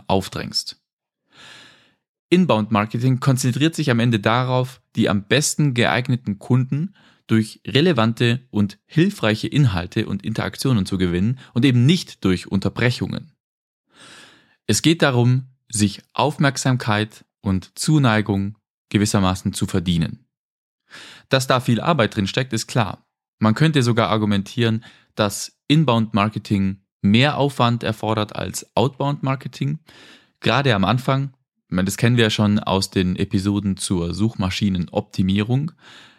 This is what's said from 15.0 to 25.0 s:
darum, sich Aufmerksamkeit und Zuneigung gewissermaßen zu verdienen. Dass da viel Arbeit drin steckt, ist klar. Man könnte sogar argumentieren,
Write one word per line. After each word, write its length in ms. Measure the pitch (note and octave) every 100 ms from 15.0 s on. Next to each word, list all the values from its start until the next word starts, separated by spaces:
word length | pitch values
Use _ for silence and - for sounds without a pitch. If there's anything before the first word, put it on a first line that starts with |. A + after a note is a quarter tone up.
darum, 460 | D3+ B2 A#2+ B2+ C3 _ _
sich 340 | G#2 G#2 - -
Aufmerksamkeit 1120 | - C3 - C#3+ C3+ C3+ B2+ - G#2 G#2+ - _ _
und 360 | G2+ F#2 - -
Zuneigung 800 | - D#3 C3 A2 G#2 G2 G2 G#2 _ _ _
gewissermaßen 640 | G#2+ G#2 G#2+ F#2 F#2+ G2
zu 140 | - G2
verdienen. 600 | G2 F2 E2+ D#2 - _ _ _ _ _ _ _ - - - _
Dass 180 | C3+ B2+
da 140 | C3
viel 200 | B2+ A2+
Arbeit 360 | - D#3+ G#2 -
drin 100 | G2
steckt, 280 | - C3
ist 120 | A2 -
klar. 400 | C3 G2+ - _ _ _ _
Man 140 | A2
könnte 280 | A2 D#3+ C#3+
sogar 260 | A#2+ A#2 G2
argumentieren, 760 | A2 G#2 G2+ G2 - A#2 A2+ - -